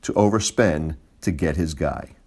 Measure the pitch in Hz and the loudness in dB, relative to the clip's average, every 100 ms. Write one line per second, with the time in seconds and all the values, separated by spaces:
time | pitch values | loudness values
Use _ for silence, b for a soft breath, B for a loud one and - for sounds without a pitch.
0 | - - 104 110 107 - 110 76 78 78 | -2 2 4 4 -2 2 2 2 -2 -6
1 | _ _ - 82 82 78 85 76 76 65 | _ _ -4 -2 -2 0 -2 -2 -4 -4
2 | - - | -10 -18